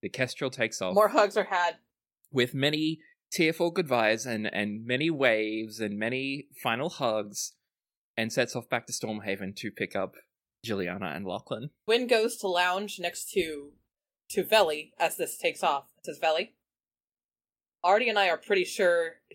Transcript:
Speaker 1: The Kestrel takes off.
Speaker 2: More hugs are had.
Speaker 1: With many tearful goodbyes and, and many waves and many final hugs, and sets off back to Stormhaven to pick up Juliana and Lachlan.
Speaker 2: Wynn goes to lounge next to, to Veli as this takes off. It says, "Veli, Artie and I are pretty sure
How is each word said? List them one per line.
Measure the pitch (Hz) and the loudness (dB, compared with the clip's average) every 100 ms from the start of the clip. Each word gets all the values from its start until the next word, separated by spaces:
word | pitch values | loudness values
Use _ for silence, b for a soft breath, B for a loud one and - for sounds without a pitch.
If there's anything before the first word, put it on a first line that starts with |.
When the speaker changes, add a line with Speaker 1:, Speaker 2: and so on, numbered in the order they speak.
Speaker 1:
The | 98 | -8
Kestrel | - 127 - 135 | -2 -4 -2 -6
takes | - 113 - | -2 -2 0
off. | 92 | 2
Speaker 2:
More | 190 208 | 4 6
hugs | 254 208 214 | 6 4 2
are | |
had. | 190 185 175 - _ _ _ _ _ | 0 0 0 -2 _ _ _ _ _
Speaker 1:
With | 135 123 | 0 0
many | 139 139 151 156 160 b b _ | 2 0 2 -2 -2 b b _
tearful | - 160 160 170 | 0 0 2 0
goodbyes | 170 160 120 110 110 127 | 0 2 4 4 2 -2
and, | 110 107 | -4 -2
and | - 104 107 113 | -2 -4 -4 -4
many | 127 160 | -2 0
waves | 151 131 110 107 110 110 107 | 4 4 4 2 -4 -6 -4
and | 107 104 | -4 -2
many | 110 131 135 139 - - | -4 -2 -4 -6 -10 -8
final | 123 117 156 | -4 -2 -4
hugs, | - 127 110 104 101 - _ _ _ _ _ _ - | -2 0 0 -4 -8 -12 _ _ _ _ _ _ -4
and | 113 | -2
sets | - 120 123 | 0 -2 -4
off | - | -4
back | 120 - | -4 -4
to | |
Stormhaven | - 113 107 104 98 95 101 | -8 -6 -6 -4 -4 -6 -8
to | 107 | -10
pick | - 98 98 | -6 -4 -4
up | 95 - _ _ _ _ | -4 -8 _ _ _ _
Juliana | 113 101 87 95 92 | -6 -4 -4 -4 -6
and | 71 95 | -6 -6
Lachlan. | 95 - 110 139 _ - | -6 -6 -8 -8 _ -2
Speaker 2:
Wynn | 233 247 | 0 2
goes | 233 214 - | 2 2 -2
to | 202 | -2
lounge | 175 180 185 202 - | 0 0 0 -4 -6
next | 175 - - | -8 -8 -6
to, | 202 165 147 143 _ _ _ _ _ _ | -4 -4 -6 -14 _ _ _ _ _ _
to | - | -4
Veli | 180 214 175 151 156 _ | 2 4 4 0 -8 _
as | 165 - | -2 0
this | 170 - | -6 -2
takes | 170 - | -4 0
off. | 175 139 - _ | 0 0 -4 _
It | - | -14
says, | 147 | -2
"Veli, | 160 156 220 _ _ _ _ _ _ _ _ _ _ _ _ _ | 0 2 -2 _ _ _ _ _ _ _ _ _ _ _ _ _
Artie | 175 208 240 | 4 4 4
and | 208 | 4
I | 190 | 4
are | 160 | 2
pretty | - 202 | 2 0
sure | 175 - 185 170 165 - _ | 2 2 4 4 0 -8 _